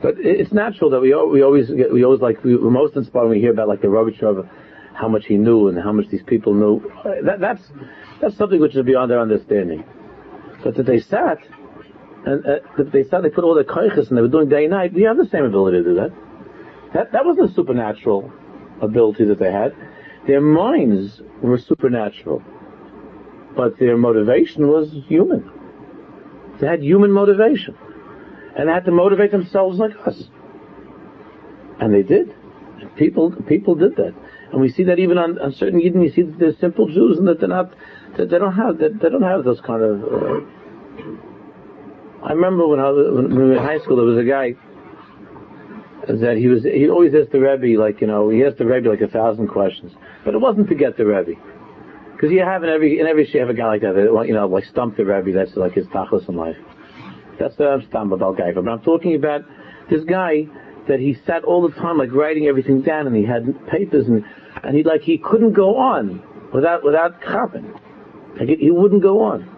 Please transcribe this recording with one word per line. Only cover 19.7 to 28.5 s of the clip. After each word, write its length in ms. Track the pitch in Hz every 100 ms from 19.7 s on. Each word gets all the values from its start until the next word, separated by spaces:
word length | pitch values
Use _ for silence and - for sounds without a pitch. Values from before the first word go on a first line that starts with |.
| - - - - - -
Their 140 | 139
minds 800 | 147 156 208 311 131 101 98 - - -
were 160 | 120 123
supernatural, 840 | - - 135 120 104 - - 76 - - - - - - - - - - - -
but 220 | 123 -
their 180 | 123 117
motivation 720 | 120 110 107 127 - - 147
was 220 | 156 151 151 139
human. 440 | 160 214 294 - - - - - - - - - - - -
They 60 | 139
had 160 | 165
human 300 | 143 190 202
motivation, 640 | 196 202 196 220 294 - - - - - - - - -